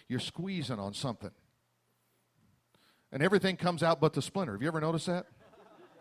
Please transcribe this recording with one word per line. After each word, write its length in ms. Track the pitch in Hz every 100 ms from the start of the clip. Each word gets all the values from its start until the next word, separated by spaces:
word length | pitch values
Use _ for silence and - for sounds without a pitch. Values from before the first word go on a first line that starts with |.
| -
you're 140 | 123
squeezing 580 | - - 185 185 135 113
on 140 | 98
something. 380 | 104 135 110 98 - _ _ _ _ _ _ _ _ _ _ _ _ _ _ _ _ _
And 100 | 135
everything 360 | 175 196 190 180
comes 260 | 180 170
out 160 | 165 160
but 140 | 156
the 80 | 147
splinter. 320 | - 196 165
Have 80 | 98
you 80 | 147
ever 100 | 160
noticed 280 | 156 165 185
that? 180 | 175 - - - - - - - -